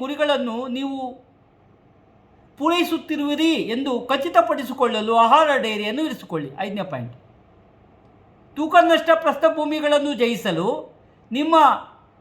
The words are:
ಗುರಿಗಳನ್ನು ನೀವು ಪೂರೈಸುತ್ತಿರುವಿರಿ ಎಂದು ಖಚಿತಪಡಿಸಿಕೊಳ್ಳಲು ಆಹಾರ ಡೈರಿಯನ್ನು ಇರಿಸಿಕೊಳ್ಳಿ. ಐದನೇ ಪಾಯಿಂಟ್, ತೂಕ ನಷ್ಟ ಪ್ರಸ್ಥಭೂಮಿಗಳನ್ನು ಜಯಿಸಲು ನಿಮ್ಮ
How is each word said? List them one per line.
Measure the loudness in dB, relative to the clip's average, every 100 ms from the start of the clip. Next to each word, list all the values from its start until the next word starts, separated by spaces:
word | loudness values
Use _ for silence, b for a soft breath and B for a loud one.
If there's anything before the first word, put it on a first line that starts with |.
ಗುರಿಗಳನ್ನು | -8 -2 0 0 -2 -6 -6 -6
ನೀವು | -6 -6 -10 -12 _ _ _ _ _ _ _ _ _ _ _ _ _ -2
ಪೂರೈಸುತ್ತಿರುವಿರಿ | 0 2 0 -4 -4 -4 -2 0 0 0 -2
ಎಂದು | -4 -4 -4 -2
ಖಚಿತಪಡಿಸಿಕೊಳ್ಳಲು | -2 2 2 2 -2 -6 -2 0 0 0 2
ಆಹಾರ | 6 6 4 2
ಡೈರಿಯನ್ನು | 0 -4 -4 -4 -4
ಇರಿಸಿಕೊಳ್ಳಿ. | -6 -8 -8 -8 -10 -8
ಐದನೇ | -8 -8
ಪಾಯಿಂಟ್, | -8 -10 -16 _ _ _ _ _ _ _ _ _ _ _ _ _ -8
ತೂಕ | 4 4
ನಷ್ಟ | 6 2 4 2
ಪ್ರಸ್ಥಭೂಮಿಗಳನ್ನು | 2 2 0 0 -4 -2 2 2 0 0
ಜಯಿಸಲು | -2 0 -2 -2 -2 -4 -10 -20 b b _
ನಿಮ್ಮ | -4 2 6 6 4 -8 -20 _ _